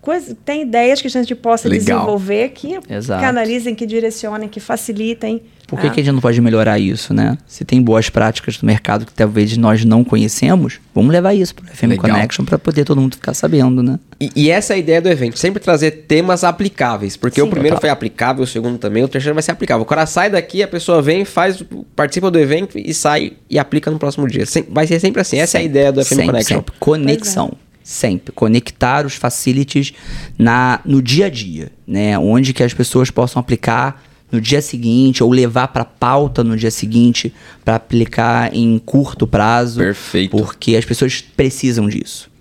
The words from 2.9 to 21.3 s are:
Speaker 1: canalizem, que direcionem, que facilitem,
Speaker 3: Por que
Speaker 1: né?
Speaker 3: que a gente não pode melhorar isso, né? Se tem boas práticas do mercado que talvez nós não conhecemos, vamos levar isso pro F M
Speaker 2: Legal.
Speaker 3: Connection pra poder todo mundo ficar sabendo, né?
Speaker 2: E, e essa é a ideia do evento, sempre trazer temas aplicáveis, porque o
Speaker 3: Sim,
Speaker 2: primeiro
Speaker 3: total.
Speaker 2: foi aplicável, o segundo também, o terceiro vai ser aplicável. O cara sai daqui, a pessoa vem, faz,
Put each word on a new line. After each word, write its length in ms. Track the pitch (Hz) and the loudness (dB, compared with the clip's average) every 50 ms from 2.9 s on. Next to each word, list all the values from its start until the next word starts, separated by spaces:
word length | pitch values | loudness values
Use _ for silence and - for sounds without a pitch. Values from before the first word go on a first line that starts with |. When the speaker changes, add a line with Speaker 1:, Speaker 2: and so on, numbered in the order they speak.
| - 101 110 131 104 92 | -10 -10 -6 -4 -4 -2
Speaker 1:
canalizem, 540 | - 262 247 240 226 220 233 247 226 247 226 | -2 -2 0 0 -2 -2 -2 -4 -4 -6 -6
que 100 | 208 233 | -6 -6
direcionem, 640 | 214 220 226 226 226 226 - - 214 214 214 214 208 | -4 -2 -2 -2 -2 -4 -6 -10 -8 -8 -8 -10 -10
que 120 | 214 214 | -12 -14
facilitem, 800 | - - - 226 - - 220 202 220 226 233 226 - 220 226 226 226 _ _ _ _ | -6 -6 -6 -6 -4 -6 -6 -4 -4 -4 -4 -4 -4 -4 -4 -6 -8 _ _ _ _
Speaker 3:
Por 120 | - - - | -8 -6 -2
que 100 | 156 147 | -2 0
Speaker 1:
né? 40 | |
Speaker 3:
que 80 | - - | 0 2
a 40 | 143 | 0
gente 100 | 139 139 | 2 0
não 60 | 131 | 2
pode 200 | 123 123 117 120 | 2 2 4 4
melhorar 380 | 120 117 113 110 110 110 107 104 | 4 4 4 4 4 4 2 2
isso, 340 | 101 95 107 113 - - | 2 0 -2 -4 -4 -2
né? 240 | 107 107 110 110 113 - - | 0 0 0 0 -2 -4 -8
Se 160 | _ - - | _ -14 -12
tem 200 | - - - 127 | -4 2 2 4
boas 260 | 127 113 110 110 110 - | 4 4 4 2 2 2
práticas 480 | - 117 110 110 110 - - - 110 | 0 0 0 0 0 -4 -6 -8 -6
do 80 | - - | -2 0
mercado 400 | 107 107 110 - - 104 107 113 | 0 0 0 0 -2 -2 -2 -4
que 80 | - | -6
talvez 420 | _ - 110 107 104 110 104 107 113 117 | _ 0 0 2 2 2 0 2 2 2
nós 260 | 117 107 110 110 113 | 4 4 4 4 4
não 180 | 117 110 117 | 4 6 4
conhecemos, 760 | 123 123 - 110 107 110 - - - 143 180 185 151 120 - - _ _ _ | 4 4 2 2 2 0 0 0 2 2 4 2 2 0 -4 -10 _ _ _
vamos 180 | 104 104 131 | 2 2 4
levar 220 | 160 175 180 190 202 | 4 4 4 2 2
isso 200 | 196 185 170 - | 2 0 -2 -4
pro 120 | - - | -14 -20
F 180 | - - - - | -20 -8 -2 0
M 100 | 117 - | 0 0
Speaker 2:
Legal. 140 | 95 87 - | 2 2 2
Speaker 3:
Connection 340 | 107 104 104 120 - - 135 | 2 2 0 -2 -2 -4 -2
pra 120 | - - - | -2 -2 -2
poder 260 | - - 151 147 143 | 0 -2 0 0 0
todo 160 | - 151 139 | 2 2 2
mundo 160 | 135 131 127 | 2 0 -2
ficar 180 | - - - 147 | -4 -8 -8 -6
sabendo, 480 | - - 151 165 147 127 127 127 127 | -2 -2 0 2 4 4 4 2 2
né? 160 | 120 123 131 165 _ _ - _ | 0 0 -2 -4 _ _ -10 _
Speaker 2:
E, 120 | 147 139 - | -8 -4 0
e 160 | 147 147 151 | 2 2 4
essa 220 | 170 196 202 - | 4 2 0 0
é 40 | 214 | -2
a 20 | 190 | -2
ideia 240 | 165 151 160 170 | 2 2 2 2
do 80 | 165 185 | 4 2
evento, 260 | 170 139 127 117 113 - | 2 2 0 -4 -2 -2
sempre 220 | - 180 196 208 | -2 -2 -2 -2
trazer 300 | - 190 175 147 151 156 151 - - | 0 2 2 2 2 0 -2 -4 -4
temas 360 | - 156 156 175 180 180 175 | 0 0 2 2 2 0 2
aplicáveis, 720 | 185 175 170 - 202 196 - - 139 120 113 101 104 98 - | 2 0 0 0 -4 -4 -2 -2 -2 -2 -2 -4 -6 -8 -8
porque 260 | - - 123 - - | -4 -4 -2 2 2
o 20 | 143 | 2
Speaker 3:
Sim, 60 | - | 2
Speaker 2:
primeiro 240 | 185 151 135 151 147 | 2 0 2 0 0
Speaker 3:
total. 40 | - | 2
Speaker 2:
foi 80 | - 151 | 0 -2
aplicável, 540 | 139 - - 113 - - 120 123 135 131 131 | -2 -2 -4 -8 -4 -2 -2 -2 0 -2 -4
o 20 | |
segundo 320 | 127 - 113 113 123 123 117 | -4 -4 -6 -4 -4 -6 -4
também, 240 | - 107 104 113 127 | -4 -2 0 0 0
o 40 | 139 | 0
terceiro 260 | - 139 135 151 151 | -2 -4 -4 -2 -2
vai 80 | 156 | -2
ser 80 | 156 - | -2 -4
aplicável. 320 | 170 - 123 - 127 113 | -4 -4 -2 -2 0 -2
O 40 | 113 | 0
cara 200 | - 151 156 160 | -2 0 -2 -2
sai 240 | 156 - 175 185 208 | -2 0 -2 0 0
daqui, 320 | 202 180 156 - - 185 | 0 -2 -4 -4 -4 -4
a 60 | 202 190 | -4 -4
pessoa 340 | - 175 160 - 175 165 | -4 -8 -2 2 2 2
vem, 220 | 139 143 160 190 202 | 4 2 0 0 -2
faz, 360 | 196 | -2